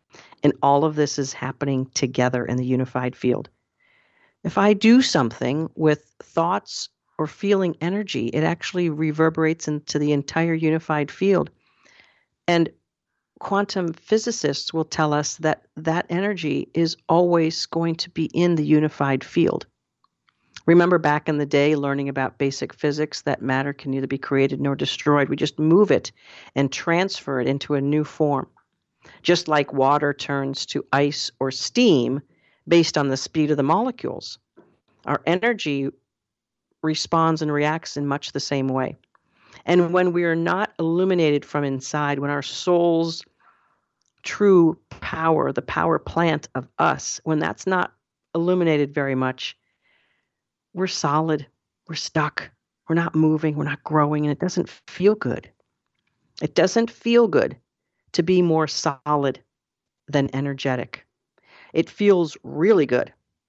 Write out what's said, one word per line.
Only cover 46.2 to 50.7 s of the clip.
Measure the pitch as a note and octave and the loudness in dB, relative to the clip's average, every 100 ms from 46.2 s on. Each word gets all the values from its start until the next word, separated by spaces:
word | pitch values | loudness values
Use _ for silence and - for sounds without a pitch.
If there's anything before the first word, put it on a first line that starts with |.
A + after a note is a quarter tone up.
| E3+ D3+ - | 0 -2 -4
of | - - - | -10 -8 -2
us, | D#3+ C#3 - - | 0 -2 -6 -8
when | D#3+ D#3 | -4 -2
that's | D#3+ - F#3+ | -2 -4 -2
not | F#3 - _ _ _ _ | -2 -2 _ _ _ _
illuminated | E3 E3+ F3+ E3+ D3 C#3+ | -2 0 2 2 2 0
very | D3 C#3 | -2 -2
much, | C3 C3 C3 - - _ _ _ _ _ _ _ _ _ _ _ | -2 -4 -4 -10 -14 _ _ _ _ _ _ _ _ _ _ _